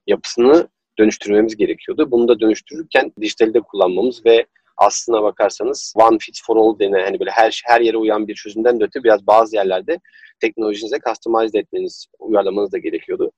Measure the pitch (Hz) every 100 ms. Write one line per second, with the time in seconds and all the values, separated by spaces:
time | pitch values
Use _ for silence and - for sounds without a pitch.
0 | - 101 - - 120 160 - _ _ -
1 | 107 104 101 104 110 110 92 82 - -
2 | 151 120 120 117 110 104 _ 151 160 -
3 | - - 107 - 110 113 - 101 92 90
4 | 123 120 117 117 - _ _ - 101 -
5 | - 113 104 - 101 - 110 139 - 104
6 | 113 110 - - - 110 110 104 98 98
7 | 95 95 95 101 113 107 - 120 113 110
8 | 110 107 104 104 107 104 117 120 104 139
9 | 120 107 101 107 110 110 98 92 - 170
10 | _ _ - _ 113 107 110 104 107 135
11 | 123 110 117 113 113 104 95 - 92 -
12 | - _ 101 104 98 98 101 92 82 80
13 | - 90 85